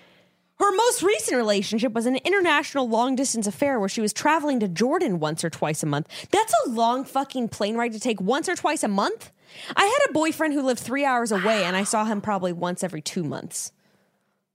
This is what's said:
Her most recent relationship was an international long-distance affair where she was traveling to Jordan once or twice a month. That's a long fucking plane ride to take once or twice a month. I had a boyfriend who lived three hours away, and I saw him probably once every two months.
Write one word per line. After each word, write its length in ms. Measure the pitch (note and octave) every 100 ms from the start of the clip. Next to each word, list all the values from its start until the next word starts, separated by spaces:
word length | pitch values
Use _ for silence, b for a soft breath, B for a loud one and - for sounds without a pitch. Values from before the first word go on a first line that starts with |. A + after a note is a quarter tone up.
| b b b b b -
Her 160 | G4+
most 280 | F#4+ A#4+ G#4
recent 320 | F4 G#4+ - C4+
relationship 560 | G#3+ G3+ G3+ G#3+ B3
was 140 | A3 A#3
an 100 | C4
international 720 | F4 G4 F4 D4 D4+ C#4 B3
long-distance 580 | A3+ B3+ B3+ C4+ A3+ G#3
affair 320 | - C#4+ B3+
where 100 | G3
she 120 | -
was 120 | G#3+
traveling 460 | - D4+ D#4 D4 B3+
to 80 | G#3
Jordan 540 | E3 A#3+ F4 E4 F3
once 240 | D3+ D#3
or 60 | E3+
twice 340 | - D3+ D#3
a 20 | D#3
month. 220 | C#3+ E3 B B
That's 200 | F#4+ A4 E5+ F#4+
a 40 |
long 340 | A3+ A#3 B3+
fucking 460 | C4+ C4+ C#4 C4 A3+
plane 260 | - G#3 A#3
ride 160 | A#3
to 80 | A3
take 200 | B3+ G#3
once 280 | F#3+ C#4 F4
or 80 | F4
twice 260 | E4 D4+
a 60 | A#3
month. 420 | G3 B3+ A4+ - _ B B B -
I 80 |
had 260 | G4+ C#5 C#5
a 20 |
boyfriend 420 | D4+ D#4+ - D#4
who 80 | C#4+
lived 180 | C4 B3
three 240 | - C#4
hours 260 | C#4 B3 A#3
away, 320 | G3+ G3 A3
and 140 | F3 F#3
I 80 |
saw 200 | G3+ A3
him 160 | G#3+ G#3
probably 320 | G#3+ G3 F3+
once 300 | F3 F3 F3+
every 180 | F3+ D#3
two 220 | - -
months. 480 | D3+ B2+ - - - _ _ _ _ _ _ _ _